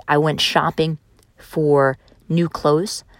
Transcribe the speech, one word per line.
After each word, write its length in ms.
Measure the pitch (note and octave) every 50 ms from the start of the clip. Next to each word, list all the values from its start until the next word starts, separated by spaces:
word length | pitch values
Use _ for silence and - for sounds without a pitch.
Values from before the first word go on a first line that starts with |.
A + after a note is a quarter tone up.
| - -
I 100 | D3+ D3
went 240 | D3+ D#3 C#3+ -
shopping 560 | - - - D#3+ D3 D#3+ - - D#3+ D#3+ D#3+ - _ _ _ _ _ _ _ -
for 640 | - - - D#3+ D#3 D3 D3 C#3 C#3 C3+ C3 - _ _ _ _ _ -
new 220 | D#3+ E3+ E3+ D#3+
clothes 540 | - - - D3+ D3 D#3 F#3 A3+ - - - _ - -